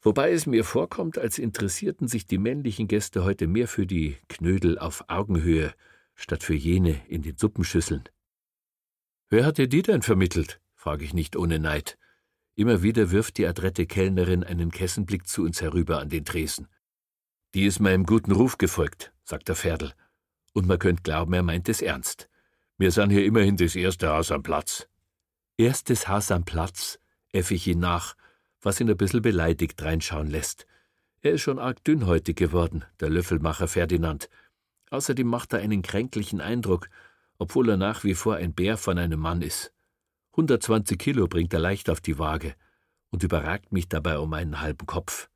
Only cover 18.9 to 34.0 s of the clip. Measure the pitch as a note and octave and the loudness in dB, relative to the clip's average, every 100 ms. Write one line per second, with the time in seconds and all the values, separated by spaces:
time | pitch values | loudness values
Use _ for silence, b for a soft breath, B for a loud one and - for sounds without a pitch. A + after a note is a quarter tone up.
18.9 | - - _ - - - - F#2 E2 D2 | -4 -20 _ -12 -12 -6 -4 -2 -4 -6
19.9 | - _ _ _ _ _ - F#2 F#2 F#2+ | -12 _ _ _ _ _ 0 2 2 2
20.9 | E2+ - D#2 E2 F2+ F2+ E2 F2 A2 - | 0 0 -2 0 0 0 -2 -2 -4 -2
21.9 | C#2+ - - - _ _ _ _ _ F#2+ | -4 -8 -12 -16 _ _ _ _ _ 2
22.9 | F2+ G2+ G2+ G2 A2+ G2 G2 F2 F#2 F2+ | 4 4 4 6 6 4 4 2 2 -2
23.9 | F2 E2 D2+ E2 D2+ C#2 D2+ - - - | 0 0 0 0 -4 -2 -4 -4 -10 -12
24.9 | _ _ _ _ _ _ - A#2 C3 - | _ _ _ _ _ _ 2 2 2 -2
25.9 | A#2+ - G2+ G#2 F#2 F2 E2 F2+ - - | -2 0 -2 0 -2 0 -4 -4 -6 -10
26.9 | - _ _ _ F#2+ F2+ F2+ F#2+ F2 F2+ | -12 _ _ _ -4 0 -2 0 0 2
27.9 | F2 - - b b b b - G2+ A#2 | 0 -4 -16 b b b b -4 0 0
28.9 | G2+ G2 A#2+ A2+ F#2+ E2 D#2+ E2 - D#2 | 2 2 2 2 2 2 0 -2 -4 -4
29.9 | D#2+ - D#2 D2+ D2+ - - - _ _ | -2 -2 -6 -4 -4 -6 -10 -18 _ _
30.9 | _ _ _ C#3+ D#3+ - C3+ B2 B2 - | _ _ _ 0 0 0 -4 -4 -4 0
31.9 | D#3 G#2 E2 - E2 F2 F2 E2 D#2+ - | 2 4 2 2 0 2 2 0 -2 -10
32.9 | _ D#2 D#2+ F2 E2 D#2 D#2 E2 - E2+ | _ -2 0 0 0 0 -2 -2 0 0
33.9 | E2+ | 0